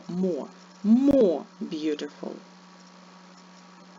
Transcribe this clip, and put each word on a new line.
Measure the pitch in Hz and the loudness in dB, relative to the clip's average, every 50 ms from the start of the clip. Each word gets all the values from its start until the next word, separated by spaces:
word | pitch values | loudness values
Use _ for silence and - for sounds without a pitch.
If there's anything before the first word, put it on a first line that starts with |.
| - - | -10 -8
more. | 175 180 185 185 165 131 - - - - - - - - - | -6 -4 -2 -2 -2 -4 -8 -12 -16 -20 -20 -20 -18 -4 2
More | 208 226 254 277 285 285 269 220 180 151 131 - - - - | 4 4 4 4 4 4 4 4 4 2 0 -6 -12 -14 -12
beautiful. | - - 170 151 151 156 147 147 147 147 - - - - - - - - - - - - - - - - - - - - - - - - - - - - - - - - - - - - - | -10 -10 -8 -6 -4 -4 -4 -4 -8 -12 -12 -14 -14 -14 -14 -14 -18 -20 -20 -20 -20 -20 -20 -20 -20 -20 -20 -20 -20 -20 -20 -20 -20 -20 -20 -20 -20 -20 -20 -20 -20 -20 -20 -20 -20 -20 -20